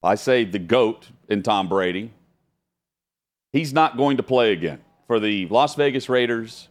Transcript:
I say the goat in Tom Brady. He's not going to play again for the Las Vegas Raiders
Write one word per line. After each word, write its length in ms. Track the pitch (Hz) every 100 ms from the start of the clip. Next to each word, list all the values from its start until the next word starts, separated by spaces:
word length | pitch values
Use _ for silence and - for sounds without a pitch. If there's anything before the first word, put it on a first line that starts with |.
I 120 | -
say 320 | 147 - 127 110
the 120 | 98
goat 520 | 87 120 113 113 - - _
in 140 | 104
Tom 260 | 98 107 95
Brady. 420 | 98 92 90 113 _ _ _ _ _ _ _ _ _ _ _ _ _ _
He's 220 | 139 156
not 240 | 135 160 120
going 180 | 143 135
to 60 |
play 300 | - 127 117
again 280 | 95 82 69 _ _ _
for 140 | 117
the 260 | 107 104 90
Las 260 | 110 143
Vegas 340 | 147 143 127 120
Raiders 600 | 127 120 117 113 - -